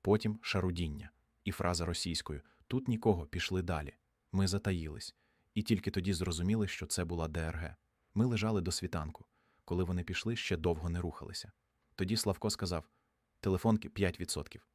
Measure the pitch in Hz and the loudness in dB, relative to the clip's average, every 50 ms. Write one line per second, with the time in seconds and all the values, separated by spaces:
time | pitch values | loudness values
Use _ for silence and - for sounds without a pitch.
0 | - 98 104 107 - 110 107 - - - - 98 90 92 87 85 85 78 71 71 | 2 4 4 4 4 0 -4 -4 -4 -2 0 2 2 2 0 0 -2 -2 -4 -6
1 | 69 71 - _ _ _ _ _ - 92 92 - - 87 87 85 85 82 85 - | -10 -12 -16 _ _ _ _ _ -6 -4 -2 0 0 0 2 0 0 -2 -2 -2
2 | - 87 82 - - - 76 73 - _ _ _ _ - 123 131 131 127 120 110 | -2 -2 -4 -4 -4 -6 -8 -8 -10 _ _ _ _ -4 -4 -2 0 0 0 2
3 | - 113 98 85 80 73 - 90 - - 92 92 87 87 85 78 76 67 - _ | 4 4 4 4 0 -4 -4 -4 -2 0 0 0 0 0 -2 -2 -4 -6 -10 _
4 | _ _ _ _ _ _ - 95 98 87 92 101 - 104 95 85 80 78 - - | _ _ _ _ _ _ 0 2 2 2 2 0 0 0 0 0 -2 -6 -8 -10
5 | - - - _ _ _ _ _ _ _ - 107 107 - 113 92 - 95 - 95 | -12 -14 -14 _ _ _ _ _ _ _ -4 -2 2 2 2 2 2 0 0 0
6 | 87 98 98 80 90 90 82 82 85 95 110 113 104 92 - - 82 - - - | 2 2 2 2 0 0 0 2 2 4 4 4 2 0 -2 -6 -6 -4 -2 -2
7 | 87 82 87 82 82 80 76 80 80 82 82 80 82 76 - - _ _ _ _ | -2 0 0 -2 -2 -2 -2 -2 -2 -2 -4 -4 -6 -8 -10 -14 _ _ _ _
8 | _ _ - 101 117 127 117 101 104 113 110 98 85 90 87 - 92 90 - 82 | _ _ 2 2 2 4 2 2 2 2 2 2 2 0 -2 -2 -2 -2 -2 -2
9 | 76 76 - - - _ _ _ _ _ _ _ _ - 87 90 92 85 90 90 | -4 -4 -8 -12 -18 _ _ _ _ _ _ _ _ -2 0 0 2 2 0 0
10 | 85 - 90 - - 110 120 - - - 95 80 80 87 82 80 82 85 85 87 | -2 -2 -4 -4 -2 -2 -2 -2 -2 -2 0 2 2 2 2 2 0 -2 -2 -2
11 | 87 85 - - - - - - - - - _ _ _ _ _ _ _ _ - | -2 -4 -6 -8 -10 -10 -10 -12 -12 -14 -16 _ _ _ _ _ _ _ _ -2
12 | 95 92 113 110 - 104 95 - - 107 - - 101 87 90 80 - _ _ _ | 0 0 0 2 2 0 0 0 0 -2 -2 -2 -2 -2 -2 -4 -6 _ _ _
13 | _ _ _ _ _ _ _ _ - 98 95 90 - 113 110 - - - - 95 | _ _ _ _ _ _ _ _ 0 2 2 4 4 4 4 4 2 -2 0 2
14 | 98 90 - - 87 - - - 69 - - - - _ | 2 2 2 0 -4 -4 -4 -4 -6 -8 -12 -20 -20 _